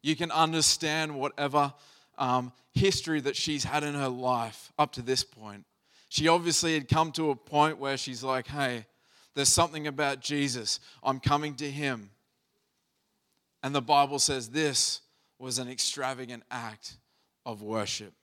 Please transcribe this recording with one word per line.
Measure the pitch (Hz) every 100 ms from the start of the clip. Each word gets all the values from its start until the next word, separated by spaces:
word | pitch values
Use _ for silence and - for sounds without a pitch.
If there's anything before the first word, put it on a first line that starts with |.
You | 139 151
can | 170
understand | 156 160 160 147 - 156 156 156
whatever, | 143 139 - 143 147 143 143 - - _ -
um, | 127 127 123 _ _
history | - 190 - 165 156
that | 143 -
she's | - 147
had | - 151
in | 147
her | 143 135
life | 127 127 123 113 - - -
up | 151
to | -
this | 120 127
point. | - - 107 101 - _ _ _ _
She | - 156
obviously | 170 170 151 165
had | 160 131
come | 160 160
to | 156 156
a | 131
point | - 147 151 156
where | 135 135
she's | - 120
like, | 131 131 117
"Hey, | 143 135 120 107 _ _ _ _
there's | 143 139
something | - 170 156 151
about | 139 143 135
Jesus. | - 147 143 120 107 - - -
I'm | - 131
coming | - 147 151 131
to | 147
him." | 139 143 120 101 101 _ _ _ _ _ _ _ _ _ _ _ _ _ _
And | 135
the | 143
Bible | 123 143 139 143
says | - 135 110
this | 143 151 127 - - _ _ _ _
was | 127 120
an | 123
extravagant | 127 - 143 131 127 120 120 _
act | 123 117 107 - - _ _ _ _ 120
of | 110
worship. | 107 110 101 - 104 _